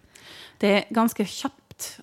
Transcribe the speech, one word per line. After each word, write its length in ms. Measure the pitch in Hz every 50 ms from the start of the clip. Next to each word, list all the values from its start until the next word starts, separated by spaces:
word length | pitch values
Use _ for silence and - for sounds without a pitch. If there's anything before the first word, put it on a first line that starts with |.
| _ _ _ - - - - - - - - _
Det 100 | - 202
er 240 | 196 202 - - 220
ganske 320 | 226 226 233 - - 208
kjapt 300 | 185 - - - 277 - _ _ _ - - - - - -